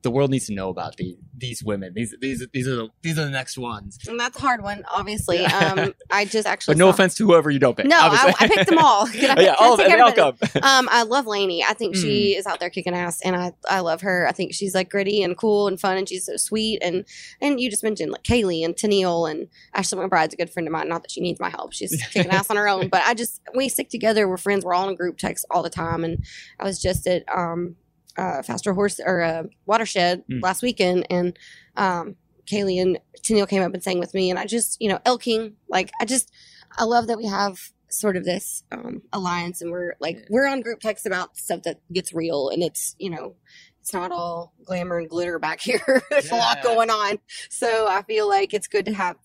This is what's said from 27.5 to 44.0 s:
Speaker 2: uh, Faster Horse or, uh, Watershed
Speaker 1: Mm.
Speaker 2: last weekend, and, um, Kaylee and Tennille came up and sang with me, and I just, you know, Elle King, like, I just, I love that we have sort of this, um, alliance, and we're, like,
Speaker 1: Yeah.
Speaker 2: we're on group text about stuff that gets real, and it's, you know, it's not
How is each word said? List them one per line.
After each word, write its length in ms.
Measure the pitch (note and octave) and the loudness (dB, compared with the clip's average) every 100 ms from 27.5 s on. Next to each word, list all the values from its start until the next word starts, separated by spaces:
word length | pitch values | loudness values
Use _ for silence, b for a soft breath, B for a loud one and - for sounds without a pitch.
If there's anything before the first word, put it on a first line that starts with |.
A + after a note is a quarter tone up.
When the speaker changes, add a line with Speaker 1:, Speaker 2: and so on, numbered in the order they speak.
| E3+ F3 E3+ _ _ _ - | -4 -6 -10 _ _ _ -6
Speaker 2:
uh, 240 | F#3 C#3 | -6 -6
Faster 300 | - - - | -6 -6 -2
Horse 260 | F#3 G3+ - - | 0 0 0 -2
or, 160 | F3 | 0
uh, 220 | E3 E3 E3 _ - | 0 -2 -8 _ 0
Watershed 580 | A3 A3 G3 F3 F3+ - | 0 0 0 2 0 -4
Speaker 1:
Mm. 120 | C3 | -2
Speaker 2:
last 180 | F3+ F#3 | -2 0
weekend, 440 | B3 A#3+ F#3 F3+ - | -4 2 2 2 0
and, 280 | F3+ F3+ F3 b b b - | -2 -2 -4 b b b -2
um, 380 | F#3+ F3 F#3 - _ _ - | -2 -2 -8 -14 _ _ -6
Kaylee 360 | G3+ G3 F3+ | -2 0 0
and 180 | F#3 F3+ _ - | 0 0 _ -10
Tennille 260 | - G#3+ G3 | 0 0 2
came 140 | G3 | 0
up 120 | F3 | 0
and 80 | F#3 | -4
sang 160 | F#3+ F3+ | -4 -4
with 140 | E3+ | -4
me, 160 | F#3+ F#3 | -2 -2
and 80 | F#3 | -2
I 60 | G3+ | -4
just, 300 | A#3 - - | -4 -4 -4
you 80 | G#3+ | -2
know, 100 | F#3 A#3 | 0 0
Elle 140 | B3 | 0
King, 340 | B3 A3 A3 G#3+ - | 0 -2 -4 -14 -4
like, 220 | F#3 F#3+ A5+ | -2 -2 -6
I 40 | A3 | -2
just, 240 | C4 - b b b b - | -2 -4 b b b b -4
I 60 | |
love 240 | A3+ A#3+ A#3 | 2 2 0
that 100 | A3 | -4
we 100 | A3 | -4
have 320 | G3 G3+ F3+ - _ _ | -2 -2 -4 -18 _ _
sort 280 | - G#3+ F#3 | -4 -2 -2
of 80 | F3+ | -2
this, 380 | F3+ - - _ | -6 -6 -12 _
um, 320 | - - - _ | -14 -12 -14 _
alliance, 480 | - F3+ F3 F3 F3+ | -6 -4 -4 -6 -8
and 100 | E3+ | -8
we're, 220 | F3 F3 - | -8 -8 -6
like, 180 | D#3+ C#3 | -8 -8
Speaker 1:
Yeah. 80 | - | -2
Speaker 2:
we're 160 | A3 C#4 | 0 0
on 140 | C#4 | -2
group 180 | A3+ A3 | -6 -6
text 240 | A3 G#3 G#3 | -6 -6 -6
about 320 | F#3 F3+ - | -6 -6 -12
stuff 240 | - E3+ | -8 -6
that 160 | E3+ D#3 _ | -6 -10 _
gets 180 | F3 F3 | -8 -6
real, 360 | E3 E3 D3 C3+ | -6 -4 -2 -2
and 120 | C3+ | -2
it's, 320 | D3+ - - - | -4 -4 -10 -10
you 100 | F#3+ | -10
know, 260 | E3 - _ b b b _ | -10 -14 _ b b b _
it's 140 | - | -10
not 180 | F#3+ | -8